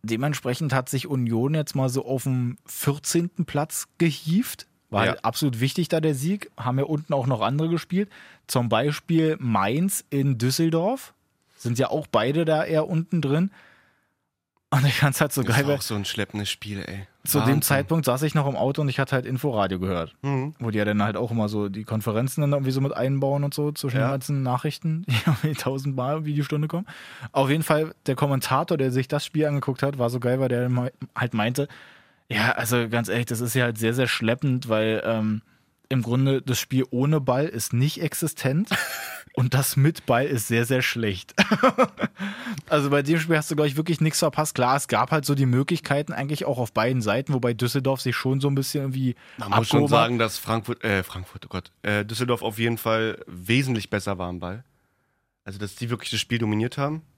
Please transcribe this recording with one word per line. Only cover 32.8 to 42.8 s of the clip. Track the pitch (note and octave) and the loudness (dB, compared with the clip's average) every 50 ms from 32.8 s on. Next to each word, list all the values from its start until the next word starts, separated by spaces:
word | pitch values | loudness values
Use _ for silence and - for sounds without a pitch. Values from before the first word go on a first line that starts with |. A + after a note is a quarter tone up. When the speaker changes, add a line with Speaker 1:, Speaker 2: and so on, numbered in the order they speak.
| A#2 A2 | 0 0
Speaker 1:
ganz | A2+ A#2+ A#2 - | 0 -2 0 0
ehrlich, | G2 A#2+ A#2+ | -2 -2 -2
das | - A#2+ A2 | -2 -4 -4
ist | B2 A#2 - | -2 0 2
ja | C3 B2 | 2 2
halt | A#2+ A2+ G#2+ | 2 0 0
sehr, | A2+ A2+ A#2 | 0 0 2
sehr | B2+ C3 A#2 | 2 0 0
schleppend, | - - A#2 A2 A#2+ B2+ - C#3 B2+ B2+ - A#2 | 0 0 2 2 2 2 2 0 0 0 0 0
weil, | A2 G#2+ A2 A2 A2 G#2+ - | 2 2 2 2 0 0 0
ähm, | G#2+ A2+ A2 G#2+ G#2+ G#2+ A2 _ _ _ _ _ _ _ _ _ _ | 0 0 0 0 0 -2 -2 _ _ _ _ _ _ _ _ _ _
im | C3+ B2+ | -2 -2
Grunde | A2 A#2 A#2+ C3 C3+ C3+ C3+ C3 | 0 2 2 2 2 2 2 0
das | - C3 B2 - | 0 -2 -2 -2
Spiel | - _ C3 C3 C3 - | -2 _ 0 0 0 0
ohne | - B2 C3 D3 D#3 D#3 | 0 0 2 2 2 2
Ball | C3+ C3+ B2 C3 D3+ | 2 2 2 2 2
ist | D#3+ - A2+ - - | -2 -2 -6 -4 -2
nicht | - A#2+ C3 D3+ - - | 2 2 2 2 0 -2
existent | E3+ D3 - - E3+ D3+ - - - C3 C3+ E3 G#3+ - - - - - - - | -4 -4 -4 -4 -4 -4 -6 -2 -2 0 0 0 0 0 -2 -4 -4 -6 -8 -10
Speaker 2:
<laughs> | - - - - - - _ | -10 -12 -14 -16 -18 -8 _
Speaker 1:
und | - B2 B2+ - | 0 0 2 2
das | C3+ C3+ - - | 2 2 2 2
mit | C#3 C3+ D#3 E3 - - | 4 4 4 4 0 0
Ball | - A#2+ A#2 C#3 | 2 2 2 4
ist | D3+ C#3+ A2+ G#2 - | 2 -2 -2 0 2
sehr, | A#2 A#2 A#2+ | 2 2 2
sehr | A#2 C3+ B2+ | 2 2 0
schlecht. | A#2+ - - A#2+ A2+ G#2 F#2+ F2+ - - - - | 2 0 -2 0 -2 -2 -2 -4 -8 -8 0 0
<laughs> | G3 - A3 - - C4 - - B3+ - - - - - _ - G3 G3+ G#3 A3+ B3 A#3+ G#3+ C#3+ - - | 2 2 2 4 4 2 4 2 0 0 0 -6 -6 -6 _ -8 -10 -10 -8 -10 -10 -10 -10 -10 -4 0
Also | E3 D3+ | 0 2